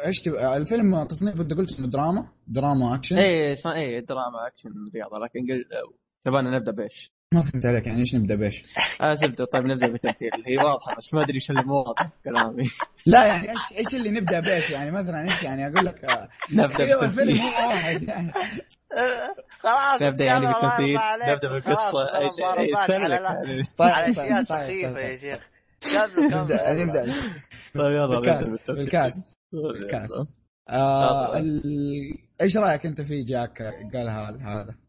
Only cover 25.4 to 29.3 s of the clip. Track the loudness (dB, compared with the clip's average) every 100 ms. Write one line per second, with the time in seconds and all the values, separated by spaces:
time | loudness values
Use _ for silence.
25.4 | -14 _ _ _ 2 4 4 4 2 2
26.4 | 0 2 2 0 0 0 0 -2 -6 -8
27.4 | -16 -20 -8 0 2 2 2 2 2 2
28.4 | 0 -4 -6 -6 -2 0 0 -2 -14